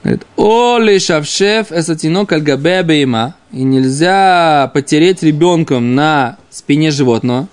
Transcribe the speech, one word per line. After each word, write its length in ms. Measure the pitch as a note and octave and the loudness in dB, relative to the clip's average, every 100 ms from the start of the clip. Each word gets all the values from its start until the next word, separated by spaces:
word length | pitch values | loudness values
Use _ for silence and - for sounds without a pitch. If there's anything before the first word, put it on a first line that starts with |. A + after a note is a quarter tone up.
Говорит, 220 | - - - - | -4 -6 -6 -2
«О 420 | G#3 A3+ A#3+ A#3+ | 2 2 2 2
ли 200 | A3 G3 | 2 2
шавшев 720 | - D#3+ D3 - G3 A3 G#3+ | 0 -4 -4 -2 0 0 -2
эсатинок 600 | E3 D#3+ D#3+ D#3 F3+ G3+ | -6 -4 -4 -2 -2 -2
аль 80 | E3 | -2
габе 420 | D#3 C3+ D#3+ F#3 | 0 0 0 0
бейма». 520 | E3+ D3+ C3 A2+ A#2+ - _ | 0 0 0 -2 -4 -8 _
И 100 | C3 | -4
нельзя 1040 | C3 C3+ C3 C3+ F3 G3 F#3+ F3+ E3 D3+ B2+ | 0 0 0 0 0 2 2 2 2 2 0
потереть 500 | D3 C3+ D3+ F3 F#3 | -2 -2 2 2 2
ребёнком 720 | D#3 D3+ F3 E3+ D#3+ C3 A#2+ B2+ | 0 2 0 0 0 -2 0 0
на 400 | D#3 D3 B2 G#2+ _ | 0 0 -2 -8 _
спине 420 | - - C#3+ D#3 | -18 -2 0 0
животного. 560 | C#3+ C3 A2+ B2 B2 F3+ | 0 0 0 0 -4 -6